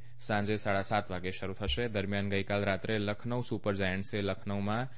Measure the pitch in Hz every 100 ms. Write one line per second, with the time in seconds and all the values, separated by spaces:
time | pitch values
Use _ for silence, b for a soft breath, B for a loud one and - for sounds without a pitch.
0 | B B - 104 104 107 107 98 95 104
1 | 98 90 90 95 95 95 101 - 120 104
2 | 98 101 101 98 98 101 101 95 - 110
3 | 101 104 120 123 120 107 107 101 95 92
4 | 98 107 98 95 101 101 101 110 131